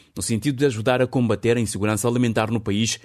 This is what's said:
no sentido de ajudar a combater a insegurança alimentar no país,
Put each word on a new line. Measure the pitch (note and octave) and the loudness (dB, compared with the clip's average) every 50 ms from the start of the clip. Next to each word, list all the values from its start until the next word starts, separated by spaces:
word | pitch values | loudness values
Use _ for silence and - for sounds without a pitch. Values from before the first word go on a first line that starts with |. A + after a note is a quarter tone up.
| - _ _ | -20 _ _
no | - | -8
sentido | - - A#2 G#2 A2+ D3 C3+ | -4 -2 -2 0 0 -2 0
de | A#2+ C#3+ | 2 0
ajudar | C#3 A2 A2+ G#2 C3 B2+ B2+ | 0 0 0 0 0 2 2
a | B2+ | 0
combater | B2 - C3+ A#2+ A2 G#2+ F#2+ - A2+ A#2 | 0 2 0 2 2 0 0 2 2 2
a | A#2+ | 2
insegurança | A2+ G#2 - F#2 G#2 G#2+ G#2+ G#2+ - | 0 -2 -2 -2 -2 0 0 0 0
alimentar | A#2+ A#2+ B2 B2 A#2 G#2+ A#2 A2 G#2+ | 0 0 2 0 2 0 0 0 0
no | A#2 A2 | -2 -2
país, | A2 A2 G2+ G#2+ A2+ A2 - - - | -2 -2 0 0 0 -2 -2 -6 -10